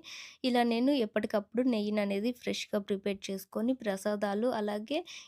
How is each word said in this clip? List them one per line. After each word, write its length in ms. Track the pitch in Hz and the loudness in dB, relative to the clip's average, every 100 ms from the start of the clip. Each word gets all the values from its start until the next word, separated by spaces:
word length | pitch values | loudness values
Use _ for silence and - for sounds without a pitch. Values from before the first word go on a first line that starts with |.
| - - - - | -8 -16 -18 -4
ఇలా 180 | 262 240 | 2 4
నేను 280 | 240 233 262 285 | 4 4 4 4
ఎప్పటికప్పుడు 600 | 214 214 214 208 202 226 262 | 2 0 0 -2 -2 0 2
నెయ్యిననేది 680 | 220 208 208 202 196 233 | 2 2 0 0 0 -2
ఫ్రెష్‌గా 480 | 240 - 202 - 208 | -2 -4 -4 -2 -2
ప్రిపేర్ 380 | 202 196 202 196 | -2 -2 -2 -4
చేసుకొని 520 | - 190 - 214 233 262 | -6 -8 -6 -2 -2 0
ప్రసాదాలు, 760 | 226 190 208 208 208 202 247 | -2 -2 -2 0 0 0 0
అలాగే 460 | 220 208 208 220 302 349 - | 0 0 -4 -4 -4 -4 -12